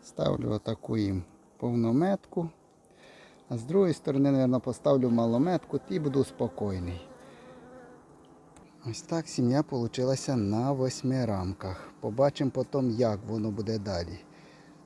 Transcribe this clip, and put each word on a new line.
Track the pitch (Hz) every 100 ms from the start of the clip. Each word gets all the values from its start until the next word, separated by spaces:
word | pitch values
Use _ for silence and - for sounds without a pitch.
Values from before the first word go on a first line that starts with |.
Ставлю | - - 147 135 120
отаку | 107 - 113 - 117
їм | 101 95 87 - - -
повнометку. | 123 120 113 123 180 196 - - 165 - _ _ _ - - - - - -
А | 123
з |
другої | 117 185 190
сторони, | 151 - 135 139
мабуть, | 135 131 127
поставлю | 127 120 147 139 127
малометку, | 117 117 117 165 170 - 139 -
і | 185
буду | 151 135
спокійний. | 131 - 120 - 104 95 87 90 - - - - - - - 254 - - - - - - - - - - 120
Ось | 110
так | - 165 156
сім'я | - 123 135
получилася | 151 135 117 - 127 131 - 127
на | 101 107 127
восьми | 139 131 - 127 131
рамках. | 117 98 92 95 95 92 - -
Побачимо | 120 107 139 - 135
потім, | 135 123 139 131
як | 110 117 104 104
воно | 110 110
буде | 101 104 110
далі. | 101 90 87 90 - - - - - -